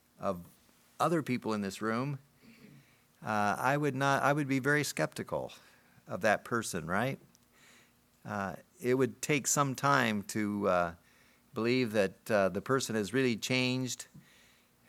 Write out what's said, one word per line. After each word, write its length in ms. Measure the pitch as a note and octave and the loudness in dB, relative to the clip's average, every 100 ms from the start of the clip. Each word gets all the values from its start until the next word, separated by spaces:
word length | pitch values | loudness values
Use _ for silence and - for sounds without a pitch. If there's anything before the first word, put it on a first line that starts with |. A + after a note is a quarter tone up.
| _ - | _ -8
of 220 | G2 F2+ E2+ - _ _ _ - | -4 -4 -8 -20 _ _ _ -2
other 240 | D3+ E3+ | 0 2
people 300 | B2+ B2 A2 | 0 -2 -2
in 80 | G#2+ | -2
this 200 | G2 F#2+ | -4 -4
room, 380 | G#2+ A2+ C3+ C#3 - _ - - - - - _ _ _ C3 | -2 -2 -2 -6 -12 _ -20 -20 -20 -20 -20 _ _ _ -4
uh, 300 | G#2+ G#2 G2 | 0 2 2
I 200 | B2+ C#3+ | 2 2
would 180 | D3 C3 | 0 0
not, 280 | C#3 C#3 | 2 4
I 100 | C3 | 2
would 140 | D3 C#3 | 2 0
be 120 | C3+ | 0
very 240 | C3 D3 | 2 2
skeptical 680 | C#3+ - D#3 - G#2 D2+ B1+ - - - _ _ - | 0 -2 -4 -4 -6 -4 -6 -10 -20 -20 _ _ -12
of 140 | A2 | -2
that 220 | G#2+ G2 | 2 2
person, 420 | - A#2 G#2+ F#2 D#2 | 0 -4 -4 -6 -2
right? 340 | F#2+ A2+ - - _ _ _ - - _ _ _ _ - | -2 -2 -6 -12 _ _ _ -20 -20 _ _ _ _ -10
Uh, 260 | G#2 G2 - - - | -6 -6 -8 -16 -6
it 160 | B2 B2+ | 0 2
would 260 | B2+ G#2+ | 2 0
take 260 | - D3+ - | -2 0 0
some 260 | - C#3+ | 0 0
time 500 | B2+ C#3+ C#3 A#2+ G#2 | 0 2 2 2 0
to, 440 | G2 A2 G#2 G#2 G2+ | -4 -2 -2 0 2
uh, 240 | F2+ E2+ F2 _ _ _ _ _ | 2 2 -4 _ _ _ _ _
believe 380 | - A2+ B2+ B2 | -4 0 0 2
that, 380 | G#2+ G2 - - | 2 0 -2 0
uh, 180 | G#2+ F#2+ | 2 4
the 120 | F#2 | 0
person 340 | - C3 - A2 | 0 0 0 -2
has 180 | G2 | 0
really 220 | A#2+ C3 G#2+ | 0 0 0
changed 720 | - B2+ B2+ B2+ B2+ - - - - - - _ _ _ | 0 0 0 0 -4 -6 -12 -20 -20 -20 -20 _ _ _